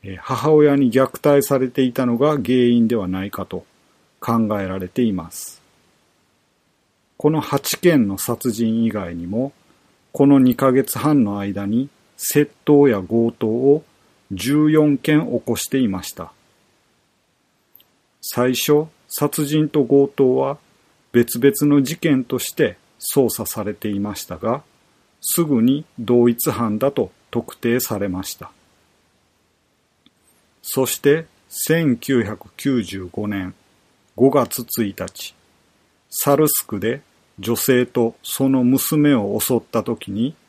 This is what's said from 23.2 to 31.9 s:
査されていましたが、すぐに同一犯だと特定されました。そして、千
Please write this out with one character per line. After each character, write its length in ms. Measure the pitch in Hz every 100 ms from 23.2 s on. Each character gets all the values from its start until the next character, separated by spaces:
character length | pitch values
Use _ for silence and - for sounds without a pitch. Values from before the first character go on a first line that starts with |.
| 123
査 160 | - 104
さ 180 | -
れ 80 | 101
て 160 | 104 107
い 100 | 101
ま 160 | 101
し 120 | 104 -
た 100 | 85
が、 260 | 110 135 _ _ _ _ _ _
す 220 | - -
ぐ 180 | 165 127
に 240 | 117 139 156 -
同 300 | 110 120 120
一 220 | 117 -
犯 280 | 107 117 107
だ 140 | 135
と 180 | 139 98 _ _
特 260 | 117 - -
定 240 | 120 123
さ 180 | - 104
れ 100 | 98
ま 140 | 90
し 100 | -
た。 160 | - - _ _ _ _ _ _ _ _ _ _ _ _ _ _ _ _ _ _ _ _ _
そ 240 | - -
し 140 | 127 -
て、 280 | 143 151 160 _ _
千 480 | - - 165 160